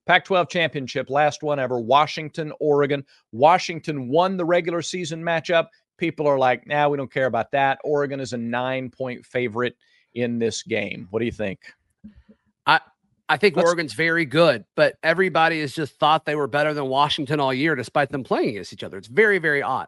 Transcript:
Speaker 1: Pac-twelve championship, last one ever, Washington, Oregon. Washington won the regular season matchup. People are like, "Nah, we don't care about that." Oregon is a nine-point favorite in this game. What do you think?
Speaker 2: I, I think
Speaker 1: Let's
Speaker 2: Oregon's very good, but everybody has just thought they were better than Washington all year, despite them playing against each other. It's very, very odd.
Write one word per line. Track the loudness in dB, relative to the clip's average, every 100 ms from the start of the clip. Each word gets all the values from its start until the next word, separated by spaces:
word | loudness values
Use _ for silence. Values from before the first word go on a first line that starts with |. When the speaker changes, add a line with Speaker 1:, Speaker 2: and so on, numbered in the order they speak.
| 0
Speaker 1:
Pac-twelve | 0 2 0 0
championship, | 0 -2 -2 -6 -6 -2
last | 2 2 0
one | -4 -2
ever, | -2 -4
Washington, | 2 4 4 -2 -10 -8 -10 -4
Oregon. | 2 4 2 0 -6 _ _
Washington | 2 4 4 0 -8 -6 -6 -2
won | 0 2 0
the |
regular | 2 2 2 -4
season | -6 -8 -8 -6
matchup. | -4 -4 0 0 0 _ _ -6
People | -6 0 0
are | 4
like, | 2 2 -2
"Nah, | 0 2
we | 0
don't | -4
care | -2 0
about | 0 -2
that." | 0 0 0
Oregon | -2 -2 -2 -4
is | -6
a | -6
nine-point | -4 -4 -2 -4 -8 -8 -10 -10 -8
favorite | -4 -4 -2 -4 -4 _ _ _
in | -4 -2 0
this | -2 -4
game. | -4 -4 -4 -10 -6
What | -4
do | -4
you |
think? | -4 -6 -6 -14 _ _ _ -20 -20 _ -20 _ _ 2
Speaker 2:
I, | 2 0 _ _ _ -4
I | 2
think | 2
Speaker 1:
Let's | 4 2
Speaker 2:
Oregon's | 2 -4
very | -2 0 0
good, | 0 4 4 4 -4 2
but | 2 2
everybody | 0 2 2 2 2 0
has | -4
just | -4 -8 0
thought | 2 2
they | 0 -2
were | -2
better | 0 0
than | -2 -2
Washington | 2 2 0 -2 -2
all | 0
year, | 0 0 -2
despite | -2 -2 -2
them | -4
playing | -4 -2 -2
against | -4 -12
each | -14
other. | -12 -12
It's | -4
very, | 2 2 2
very | 0 -2
odd. | -2 -4